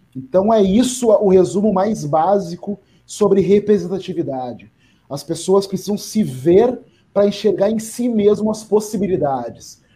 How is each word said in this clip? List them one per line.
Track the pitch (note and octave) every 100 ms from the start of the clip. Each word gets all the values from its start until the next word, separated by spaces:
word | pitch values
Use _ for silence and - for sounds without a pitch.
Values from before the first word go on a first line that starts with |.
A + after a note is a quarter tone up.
| _ C3
Então | - F3+ G#3
é | A3
isso | F#3+ G#3+ C4 - A#3
o | G3+ G3+
resumo | F#3+ E3+ F#3+ G#3+
mais | F#3 G#3 G3+
básico | D3 D#3 F3 G3+ E3+ F3 - G3+ _ _ -
sobre | - G3+ G3
representatividade. | E3+ G#3 G#3 G#3 E3+ F#3+ F#3 E3 D3 C3 B2 G#2 - _ _ _ -
As | F#3
pessoas | - E3 - G3 G3
precisam | F#3+ - G#3
se | - G#3+
ver | D#3+ C3 D3+ F#3+ A#3+ A#3+ - _ _
pra | G3 G#3
enxergar | G3+ G#3+ F3+ G3+
em | A3
si | - - A#3+
mesmo | G#3+ G3+ G3+ G#3+
as | G#3+
possibilidades. | - G#3 G#3 G3 F#3+ F3 C#3+ C3 A#2+ - - - _